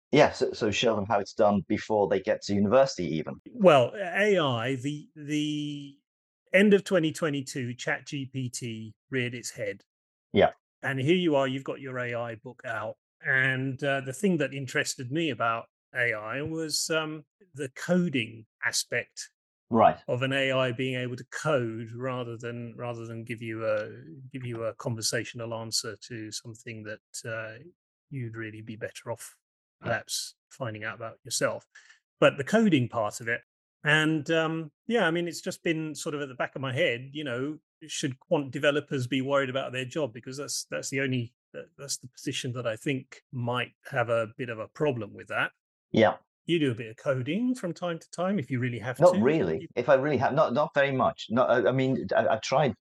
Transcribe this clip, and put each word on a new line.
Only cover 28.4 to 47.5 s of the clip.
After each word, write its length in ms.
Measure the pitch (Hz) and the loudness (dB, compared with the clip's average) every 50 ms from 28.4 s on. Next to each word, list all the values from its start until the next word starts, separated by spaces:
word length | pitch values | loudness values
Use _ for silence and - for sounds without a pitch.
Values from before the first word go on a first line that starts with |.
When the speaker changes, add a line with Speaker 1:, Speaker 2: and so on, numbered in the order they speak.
| 110 107 110 110 | -8 -10 -10 -12
Speaker 2:
be 160 | 107 117 110 | -12 -12 -10
better 340 | 107 - - - - - 123 | -8 -8 -10 -10 -12 -10 -10
off 240 | 110 - - - - _ _ _ _ _ _ _ _ _ | -10 -10 -10 -16 -20 _ _ _ _ _ _ _ _ _
Speaker 1:
Yeah. 60 | - 117 | -4 -4
Speaker 2:
perhaps 460 | 113 110 - - - - - - - _ _ _ | -4 -4 -4 -6 -8 -8 -8 -10 -14 _ _ _
finding 340 | - - 131 110 104 104 107 | -12 -10 -8 -8 -8 -8 -8
out 120 | 113 98 | -8 -8
about 180 | 110 117 110 - - _ | -8 -10 -12 -12 -16 _
yourself. 400 | 120 - - 123 113 101 - - _ _ - - - - _ _ _ _ _ | -8 -2 -2 0 -2 -2 -6 -10 _ _ -20 -20 -20 -20 _ _ _ _ _
But 160 | 156 139 139 | 4 6 6
the 80 | 143 131 | 2 -2
coding 440 | - 208 226 226 202 160 131 120 110 | 2 4 4 6 6 6 4 2 2
part 320 | - 117 104 104 - - | 0 -2 -2 -2 -4 -6
of 60 | 120 117 | -4 -4
it, 120 | 120 - - _ _ _ _ _ _ _ | -4 -4 -6 _ _ _ _ _ _ _
and, 480 | - 151 151 156 156 156 160 156 131 160 | 2 4 4 4 4 2 0 0 0 2
um, 400 | 165 160 160 160 160 160 160 151 - _ _ | 2 2 2 0 -2 -4 -6 -10 -14 _ _
yeah, 200 | - 233 233 180 | -2 0 2 2
I 40 | 160 | 2
mean, 160 | 165 175 175 | 2 0 -2
it's 140 | 170 156 - | -4 -6 -6
just 220 | - 190 - - - | -8 -8 -10 -4 -2
been 300 | 180 160 160 160 156 143 | -2 -2 -2 -4 -6 -8
sort 200 | - - 165 147 | -8 -6 -6 -6
of 60 | 143 | -6
at 80 | 143 131 | -6 -8
the 60 | 123 | -6
back 200 | - 165 - - | -6 -6 -6 -4
of 60 | 151 | -6
my 120 | 131 131 | -4 -2
head, 360 | 123 143 175 135 117 120 131 139 | 0 2 2 2 0 -2 -6 -10
you 120 | 139 151 156 | -10 -8 -6
know, 340 | 131 117 127 139 151 156 156 _ _ _ _ 156 147 | -6 -4 -4 -4 -6 -6 -10 _ _ _ _ -16 -12
should 300 | - - 160 135 127 - | -6 -4 -4 -4 -6 -8
quant 300 | _ _ 175 147 139 131 | _ _ 0 0 0 -4
developers 540 | 120 143 151 147 143 147 143 - 147 135 123 | -4 0 2 2 2 2 -2 -2 -4 -4 -2
be 160 | 123 143 131 | -2 -2 -2
worried 280 | 131 139 143 139 139 127 | 0 2 2 2 2 0
about 220 | 127 135 135 123 | -2 -4 -4 -4
their 120 | 123 131 131 | -6 -8 -8
job? 260 | 123 - 160 147 120 | -6 -4 -4 -4 -4
Because 240 | 107 131 - 131 131 | -6 -12 -14 -12 -12
that's, 300 | 143 139 127 - - - - | -10 -8 -8 -8 -8 -6 -6
that's 200 | 147 151 - - | -8 -8 -6 -4
the 100 | 135 135 | -2 -2
only, 320 | 139 131 127 123 117 - - _ _ _ | 0 0 0 -2 -2 -4 -10 _ _ _
that, 140 | - 71 69 - _ - | -14 -14 -14 -14 _ -16
that's 180 | - 135 - - | -8 -8 -8 -8
the 100 | - 127 | -8 -16
position 440 | - - - 147 127 - - 127 | -18 -10 -8 -6 -6 -4 -6 -6
that 140 | 117 127 120 | -6 -4 -4
I 100 | 117 110 | -4 -4
think 460 | - - 160 135 131 - - - - _ _ | -2 -2 -2 -4 -4 -6 -10 -20 -20 _ _
might 400 | - 120 120 117 120 123 120 - - _ _ - | -8 -6 -4 -2 -2 -2 -2 -4 -8 _ _ -4
have 180 | 139 151 117 117 | -2 0 0 2
a 180 | 117 117 113 107 - - | 2 0 0 -2 -6 -8
bit 120 | 127 120 | -8 -8
of 80 | 113 110 | -8 -8
a 100 | 104 - | -10 -12
problem 460 | _ - 151 147 127 117 104 104 101 | _ 0 0 0 0 -2 -6 -8 -10
with 140 | 92 90 - | -14 -10 -4
that. 220 | 107 117 147 - - _ _ _ _ _ _ _ | -2 -2 -2 -2 -4 _ _ _ _ _ _ _
Speaker 1:
Yeah. 240 | - 113 107 - - - _ _ _ _ _ | 4 6 6 6 4 0 _ _ _ _ _
Speaker 2:
You 120 | 160 170 170 | 0 2 2
do 140 | 147 131 | 2 2
a 20 | 110 | 0
bit 160 | 113 117 110 | -2 -8 -12
of 60 | 113 - | -14 -4
coding 560 | - 147 131 127 120 143 170 220 247 254 | -2 -2 0 0 0 -2 -2 0 0 0